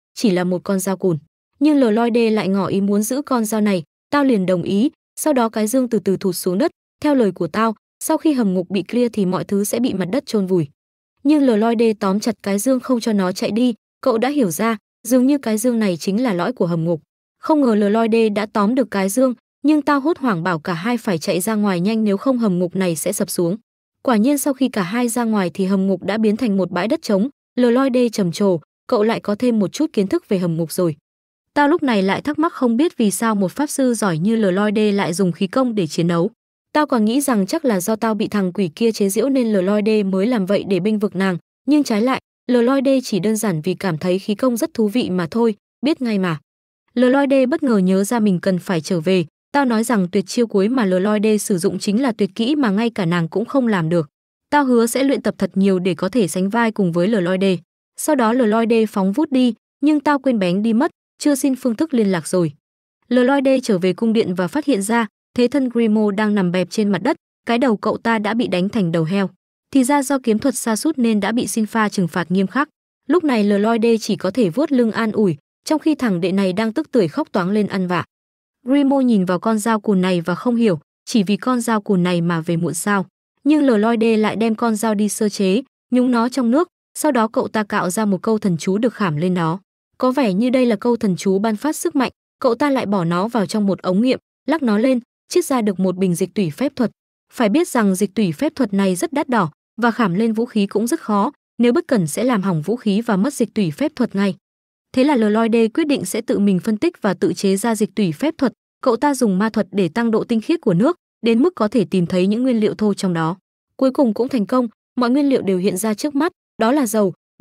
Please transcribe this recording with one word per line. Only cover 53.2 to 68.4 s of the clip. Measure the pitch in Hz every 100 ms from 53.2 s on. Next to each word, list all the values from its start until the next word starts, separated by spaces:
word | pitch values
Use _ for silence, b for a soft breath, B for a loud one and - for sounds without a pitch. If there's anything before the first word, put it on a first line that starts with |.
| 160
cũng | 190
không | 233 277 240
làm | 196 160
được. | 175 151 _ _ _ _
"Tao | 294
hứa | 269 240 233
sẽ | 247
luyện | 277 247
tập | 214 -
thật | 190
nhiều | 196 196 185
để | 185
có | 165 185
thể | 254 170
sánh | 185 190
vai | 233 226
cùng | 220 180
với | 170 180
Lloyd." | 226 175 190 196 175 - _ _ -
Sau | - 294
đó | 220
Lloyd | 247 220 226 226 233 214
phóng | 208 190
vút | 202 320
đi, | 254 247 226 _ _
"Nhưng | 285 302
tao | 294 285
quên | 277 226
bén | 185 190
đi | 226
mất, | 220 339 - _ -
chưa | 302
xin | 277 285 254
phương | 254
thức | 220 320
liên | 240 202
lạc | 180 147
rồi." | 185 165 - _ _ _ _ -
Lloyd | 247 247 277 269 262
trở | 254 185
về | 185
cung | 180 226
điện | 220 180
và | 180 175
phát | 285
hiện | 294 214
ra, | 196 233 220 _ _ -
thế | 240
thân | 285 254
Grimo | 233 233 214 208
đang | 202 214
nằm | 208 180
bẹp | 185 180
trên | - 208
mặt | 190
đất, | 269 330 _ _ -
cái | 233
đầu | 269 208
cậu | 220 214
ta | 226 226
đã | 208
bị | 226